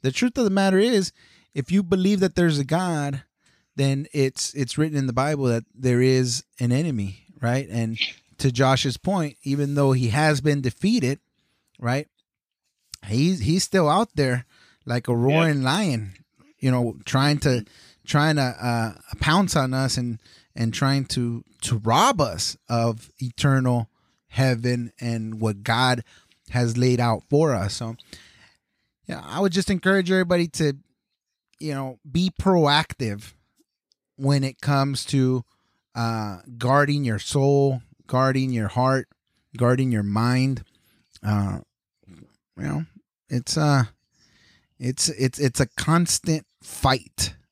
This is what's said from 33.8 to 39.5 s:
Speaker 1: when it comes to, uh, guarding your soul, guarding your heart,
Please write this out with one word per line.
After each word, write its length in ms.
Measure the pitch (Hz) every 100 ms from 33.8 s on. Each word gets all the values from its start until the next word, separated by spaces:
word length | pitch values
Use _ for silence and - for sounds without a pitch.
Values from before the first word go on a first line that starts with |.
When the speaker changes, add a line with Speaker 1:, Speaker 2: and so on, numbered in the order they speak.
| _ _ _ -
Speaker 1:
when 280 | 135 139
it 160 | 135 127
comes 460 | - 139 139 135 -
to, 360 | 139 127 127 - _ _ _ _
uh, 460 | - 117 113 104 92 - 120
guarding 440 | 123 139 143 147
your 160 | 135 104
soul, 600 | - 143 139 139 139 127 - _ -
guarding 440 | 127 131 131 131
your 180 | 123 104
heart, 400 | 123 127 135 - _ _ _ _